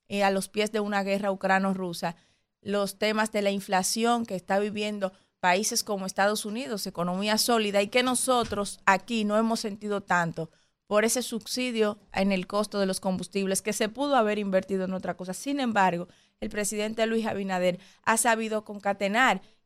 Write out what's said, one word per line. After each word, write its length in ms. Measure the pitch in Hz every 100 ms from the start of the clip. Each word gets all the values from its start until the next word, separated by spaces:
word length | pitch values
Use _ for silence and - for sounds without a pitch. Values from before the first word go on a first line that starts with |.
| -
eh, 160 | 202
a 80 | 196
los 180 | 196 -
pies 220 | 208 214
de 80 | 214
una 240 | 208 202
guerra 300 | 196 196 202
ucrano-rusa, 840 | 196 190 190 196 190 180 170 170 - _ _ _ _
los 360 | 202 202 202 -
temas 360 | 214 214 220
de 100 | 208
la 80 | 202
inflación 720 | 196 196 185 185 226 233 240
que 120 | 226 185
está 240 | - 196
viviendo 520 | 208 208 208 208 190 - _ _
países 420 | 185 185 214 233
como 240 | - 196 190
Estados 380 | - 202 214
Unidos, 420 | 214 220 277 208 190
economía 520 | 165 180 185 208 214
sólida, 440 | - 233 208 202
y 60 | 202
que 160 | 247
nosotros 720 | 254 247 - 247 226 220 202 - -
aquí 380 | 190 - 226
no 120 | 208 214
hemos 220 | 226 226
sentido 420 | 214 202 208 202
tanto 480 | 196 180 170 160 160 _ _ _ -
por 180 | 208
ese 180 | 226 247
subsidio 760 | 233 226 - 247 254 226 208 208 -
en 180 | - 196
el 160 | 190 180
costo 320 | 208 214 202
de 80 | 190
los 140 | 190
combustibles 600 | 196 185 180 196 190 190
que 100 | 220
se 160 | 208 214
pudo 260 | 240 285
haber 240 | 269 214 214
invertido 460 | 202 190 - 190
en 80 | 185
otra 240 | 190 185 180
cosa. 180 | 185
Sin 240 | 180 277 285
embargo, 480 | 247 214 185 175 175 _ _ -
el 120 | 214
presidente 560 | 208 202 208 214 220 220
Luis 200 | 226 220
Abinader 540 | 196 196 185 180 180 - _
ha 120 | - 226
sabido 460 | 240 220 220 214
concatenar 760 | 214 202 202 202 196 220 254 190 - _